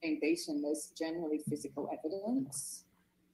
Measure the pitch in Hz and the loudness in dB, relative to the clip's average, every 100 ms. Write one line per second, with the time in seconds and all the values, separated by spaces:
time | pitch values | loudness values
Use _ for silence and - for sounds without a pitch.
0 | 160 151 147 170 165 147 147 151 - - | 0 4 4 4 2 0 2 0 -2 -4
1 | 160 170 156 151 143 147 139 - - - | -2 0 0 0 0 -2 -4 -4 -4 -2
2 | 156 196 214 269 269 - - - - _ | -2 -2 2 2 2 -4 -6 -10 -16 _
3 | _ _ _ | _ _ _